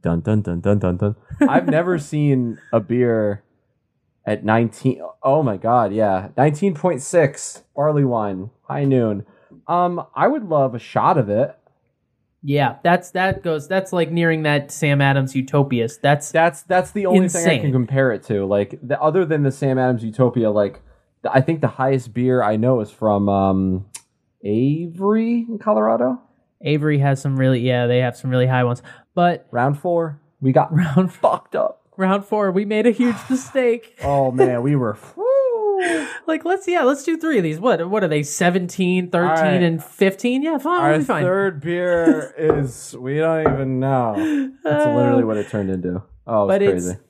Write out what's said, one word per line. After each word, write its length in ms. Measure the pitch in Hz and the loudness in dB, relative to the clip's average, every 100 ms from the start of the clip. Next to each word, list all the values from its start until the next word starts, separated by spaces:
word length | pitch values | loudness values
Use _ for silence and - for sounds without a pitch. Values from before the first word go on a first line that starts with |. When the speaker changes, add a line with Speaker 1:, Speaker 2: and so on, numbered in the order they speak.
Speaker 1:
Dun, 180 | 82 85 | -2 -2
dun, 200 | 85 107 | 0 -2
dun, 180 | 101 87 | -2 -4
dun, 180 | 98 104 | 0 2
dun, 180 | 92 90 | 0 0
dun. 180 | 104 107 _ - 285 | -2 -4 _ 0 2
I've 180 | 139 - | 2 2
never 320 | 156 175 175 | 0 0 -2
seen 640 | 143 151 147 131 120 110 - | -4 0 2 2 0 -6 -2
a 60 | 117 | -2
beer 640 | 95 120 120 113 104 101 _ _ _ _ _ _ _ _ | 0 0 2 2 0 -4 _ _ _ _ _ _ _ _
at 200 | - 107 | -6 -4
nineteen. 580 | 101 113 113 - 135 - 82 - | 2 2 0 -2 -4 -4 -10 -4
Oh 220 | 131 147 | 0 2
my 140 | 139 95 | 0 -2
God, 360 | 113 123 107 | 0 2 2
yeah, 360 | 104 107 92 98 - | 0 0 0 -4 0
nineteen 380 | 143 147 202 151 | 0 2 -4 -2
point 260 | 185 139 | -4 -4
six 640 | - 175 139 - - - _ | -2 2 2 -2 -14 -16 _
barley 300 | - 147 147 | -2 0 2
wine, 460 | 135 117 104 92 104 _ _ | 0 0 -4 -6 -12 _ _
High 160 | 143 | -4
Noon. 420 | 139 131 113 101 - _ _ - - | 0 2 2 -2 -8 _ _ -20 -4
Um, 400 | 175 180 175 - | 0 0 -2 -10
I 140 | - 190 | 0 0
would 160 | 302 180 | 0 -2
love 280 | 156 135 117 | 0 0 -2
a 20 | |
shot 400 | - - 127 170 | -4 0 2 2
of 100 | 104 | 2
it. 300 | 104 135 - _ _ _ _ _ _ _ _ | 0 0 -4 _ _ _ _ _ _ _ _
Speaker 2:
Yeah, 360 | 147 143 143 - | -4 0 0 0
that's, 260 | 175 175 - | 0 0 0
that 300 | 180 190 190 | -2 -2 -2
goes, 240 | 175 156 143 | -4 -6 -2
that's 260 | 190 190 | -4 -2
like 200 | 180 160 | -2 -2
nearing 320 | 170 165 160 | 2 2 2
that 260 | 151 147 143 | 0 0 -2
Sam 300 | - 151 143 | -2 0 4
Adams 340 | 139 139 131 | 4 4 0
Utopia. 540 | 135 131 147 135 120 117 - | -4 0 0 2 0 -2 0
That's 300 | 143 147 - | 2 2 0
Speaker 1:
That's, 320 | 160 165 - | 2 2 0
that's 300 | - 185 180 | -2 0 0
the 140 | 214 190 | -4 2
only 220 | 185 185 | 4 2
thing 120 | 175 | 0
I 140 | 170 | 0
Speaker 2:
insane. 60 | 143 | 2
Speaker 1:
can 100 | 139 | 0
compare 400 | 131 120 135 135 | 0 0 0 0
it 100 | 104 | 0
to. 200 | - 104 | -2 -2
Like, 340 | 95 101 101 - | 0 0 -2 -6
the, 200 | 120 139 | -6 0
other 220 | 156 165 | 0 2
than 180 | 170 156 | 0 2
the 80 | 143 | 0
Sam 260 | - 139 131 | 0 -2 2
Adams 260 | 131 120 | 2 0
Utopia, 460 | 113 107 127 120 110 | -4 2 2 4 0
like, 300 | 104 101 - - _ _ _ | 2 0 -2 -20 _ _ _
the, 100 | - | 0
I 80 | 135 | 2
think 220 | 135 160 | 2 0
the 60 | 139 | -4
highest 440 | - 135 135 123 | -2 0 0 -2
beer 280 | 110 127 127 | -2 0 2
I 100 | 107 110 | 2 2
know 240 | 123 127 | 2 0
is 100 | 104 | -2
from, 360 | - 110 101 101 | -2 0 2 2
um, 580 | 98 98 95 95 92 101 - _ _ _ _ | 2 2 2 0 -2 -8 -20 _ _ _ _
Avery 1000 | 101 107 135 151 170 170 196 214 226 240 233 | -4 0 0 -2 -6 -4 -2 0 0 -2 -4
in 100 | 214 | -6
Colorado. 640 | 214 214 214 226 247 254 _ _ _ _ | -2 0 0 0 -2 -4 _ _ _ _
Speaker 2:
Avery 380 | - 151 151 147 | -4 -2 0 0
has 220 | 139 135 | 0 0
some 160 | 139 135 | -2 0
really, 240 | 131 131 | 2 2
yeah, 260 | 123 123 123 | 0 0 2
they 120 | 123 | 2
have 160 | 127 - | 0 -4
some 140 | 131 | -2
really 160 | 127 127 | 0 2
high 180 | 127 | 2
ones. 180 | 123 123 - - _ | 0 -2 -8 -20 _
But 320 | - 175 170 - | 0 0 0 -6
Speaker 1:
Round 280 | 120 131 143 | -2 0 0
four, 420 | 180 170 165 147 _ _ | -2 -2 -2 -8 _ _
we 120 | 131 | 2
got 180 | 139 - | 2 2
Speaker 2:
<laughs> 20 | |
Round 340 | 160 165 139 185 | 0 2 2 0
f-, 80 | - | 0
Speaker 1:
fucked 380 | - - - - | 0 0 -4 -4
up. 300 | - - _ - | -4 -4 _ -4
Speaker 2:
round 280 | 190 202 196 | 0 0 -2
four, 240 | 214 202 | -2 0
we 140 | 185 208 | 0 -2
made 200 | 214 226 | 2 2
a 40 | |
huge 260 | 220 240 214 | 2 0 0
Speaker 1:
<sighs> 80 | - | -4
Speaker 2:
mistake. 640 | 262 - 269 247 233 - _ | -4 -2 0 0 0 -6 _
Speaker 1:
Oh, 280 | 139 139 135 | -2 0 0
man, 300 | 127 127 120 | 2 2 2
we 140 | 131 147 | 0 0
were, 180 | 117 | 0
Speaker 2:
<laughs> 200 | - - | -6 -14
Speaker 1:
whew. 960 | - 453 539 523 466 427 392 359 330 285 - - | -6 0 2 0 -2 -2 0 0 -2 -4 -10 -4
Speaker 2:
Like, 180 | 311 | -4
let's, 220 | 330 381 381 | -2 -4 0
yeah, 160 | 349 | 0
let's 180 | 254 277 | 2 0
do 120 | - 320 | -2 -4
three 180 | 320 269 | 0 0
of 60 | |
these. 160 | 165 156 | -2 -2
What, 300 | 240 175 170 | 0 0 0
what 120 | 214 | -2
are 40 | 180 | 0
they, 140 | 151 | -2
seventeen, 880 | 147 - 175 185 180 - 180 185 180 | -4 -2 0 0 -4 -2 0 0 0
thirteen, 180 | 170 170 160 | 0 0 2
Speaker 1:
All 60 | 156 | 2
right. 100 | 180 | 2
Speaker 2:
and 200 | 175 165 | 2 0
fifteen? 580 | - - 196 190 240 262 | -8 0 0 0 -2 -2
Yeah, 140 | 302 302 | -2 -2
fine, 220 | 285 349 | -2 0
Speaker 1:
Our 100 | - | 2
Speaker 2:
we'll 80 | - | 0
be 40 | |
fine. 180 | 196 180 | 0 0
Speaker 1:
third 360 | 180 190 196 156 | 0 0 -2 -4
beer 720 | 156 175 180 170 165 156 147 | -6 -2 0 2 2 2 -2
Speaker 2:
<laughs> 40 | - | -4
Speaker 1:
is, 580 | 156 151 131 - - 123 | 0 0 -2 -8 -18 -12
we 200 | 127 147 | -6 -2
don't 340 | 160 160 156 | 0 0 0
even 280 | 139 135 127 | -2 -2 -2
know. 680 | 135 135 117 107 320 294 269 - | 0 0 0 -2 -2 -4 -4 -8
That's 240 | 330 294 302 | -2 0 2
Speaker 2:
Uh, 80 | 294 | 2
Speaker 1:
literally 280 | - - | 2 2
what 120 | 110 107 | 0 -2
it 120 | 101 | -4
turned 200 | 107 95 | -4 -4
into. 320 | 95 90 90 - - - | -4 -4 -6 -10 -20 -4
Oh, 220 | 110 101 | 0 2
it's 40 | 95 | 2
Speaker 2:
but 60 | 101 | 2
Speaker 1:
crazy. 260 | 92 87 90 | 0 -4 -8